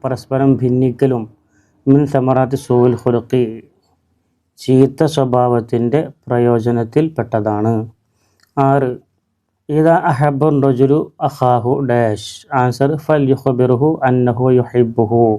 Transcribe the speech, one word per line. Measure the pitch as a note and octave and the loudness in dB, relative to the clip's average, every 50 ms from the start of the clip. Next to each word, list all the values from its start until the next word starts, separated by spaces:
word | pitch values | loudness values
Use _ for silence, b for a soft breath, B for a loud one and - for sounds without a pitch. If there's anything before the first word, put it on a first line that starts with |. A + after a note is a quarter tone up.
| - | -4
പരസ്പരം | C3+ C3+ A2+ - _ C3+ C3 C3+ C3+ C3 | -6 -6 -6 -6 _ -2 0 2 2 2
ഭിന്നിക്കലും, | - B2+ B2 B2 B2+ C3 B2+ A#2+ A#2+ C#3 C#3 B2+ A#2+ G#2+ A2 _ _ _ _ _ _ _ _ _ _ _ | 2 0 -2 0 0 0 -2 0 0 -2 0 0 -2 -6 -10 _ _ _ _ _ _ _ _ _ _ _
മിൻ | C3+ C3+ C#3+ D3 | 2 4 4 2
സമറാത്തി | C#3 C#3 C3+ B2+ C3 C3 B2+ C3 B2+ C3+ | 2 0 -2 0 2 0 0 0 -2 -4
സൂഇൽ | C3 - - B2+ B2 B2 B2 A#2+ | -8 -4 0 2 2 2 2 0
ഖുലുഖി | A#2+ - B2 A#2+ A#2 A2+ - - B2+ B2 A2 A2+ A#2+ - _ _ _ _ _ _ _ _ _ _ _ _ _ _ _ _ _ _ _ | 0 -2 -2 -2 -2 -4 -2 -2 -2 -2 -4 -6 -14 -18 _ _ _ _ _ _ _ _ _ _ _ _ _ _ _ _ _ _ _
ചീത്ത | - - C3 C3 C3+ C#3 C#3 - D#3+ | -2 0 4 4 4 2 2 -2 -2
സ്വഭാവത്തിൻ്റെ | D3+ D#3 C#3+ C3+ B2+ A#2+ B2+ B2 B2 A#2+ A#2+ A2+ A#2 - A#2+ A#2 A#2+ A#2+ D3+ E3 C#3+ - _ | 0 0 -2 -2 0 0 0 0 2 0 -2 -2 -2 -4 -2 -2 0 0 -2 -4 -4 -12 _
പ്രയോജനത്തിൽപ്പെട്ടതാണ്. | _ - B2 A#2+ A#2+ A#2+ A#2+ A#2 A2 A#2+ A#2+ A#2+ A#2 A2+ - D3 D#3+ D#3 D#3+ - A2 A2+ - A2 G#2 G#2+ G#2 G#2 G#2+ A2+ A#2 A2 A2 A2 _ _ _ _ _ _ _ _ _ _ _ _ _ | _ -4 -2 0 2 2 2 0 0 -2 -2 -2 -4 -2 -2 -2 -2 -2 -4 -8 -8 -4 -4 -4 -2 -2 -2 -2 -2 -2 -2 -2 -6 -8 _ _ _ _ _ _ _ _ _ _ _ _ _
ആറ്, | C#3+ C#3 C3+ C3+ C#3+ C3+ B2+ B2 - _ _ _ _ _ _ _ _ _ _ _ _ _ - | 0 0 2 2 0 0 -4 -6 -10 _ _ _ _ _ _ _ _ _ _ _ _ _ -4
ഇദാ | D3 D#3 D#3 E3 E3 F3+ D#3 | -2 0 2 2 2 2 0
അഹബ്ബ | E3+ C#3+ A#2+ D3+ D3 C#3+ C3+ C#3+ D#3 D3 C#3 C3 | -2 -2 0 0 0 0 0 0 0 2 2 2
റജുലു | C#3 C3 A#2+ C3+ C#3 C#3+ D#3 - - _ _ | 0 2 2 2 2 2 0 -2 -6 _ _
അഖാഹു | D#3 C#3 - - C3 B2 B2 B2 A2 A#2+ C#3 C#3+ | -6 -6 -4 0 0 2 2 0 0 -2 -2 -2
ഡാഷ്. | C#3+ A#2+ A#2+ A#2+ A#2 A2 G#2+ G2+ - - - - - _ C#3+ | -2 0 0 0 0 0 -2 -4 -10 -16 -18 -20 -14 _ -2
ആൻസർ, | C3+ B2 B2 B2 - C3+ C#3 D#3+ | 0 0 0 0 0 -2 -2 -2
ഫൽയുഖ്ബിർഹു | D3+ - - D#3 D3+ C#3 C3 C3+ - - C#3 B2 A#2+ B2+ B2 B2+ A#2 C#3 D#3 D#3+ - C3+ | -4 -2 0 0 0 2 0 0 0 0 -2 0 0 2 2 2 2 2 -2 -2 0 -2
അന്നഹു | B2+ B2+ B2+ B2 B2 A#2+ A#2+ B2+ C3 | 0 0 2 0 0 0 0 0 2
യുഹിബ്ബുഹു. | B2+ B2 A#2+ - - B2 B2 A#2+ A#2 A#2 A2+ G#2 A#2 A#2 A#2 A2+ G#2+ | 2 2 0 0 0 0 0 0 0 -2 -2 0 2 2 2 2 0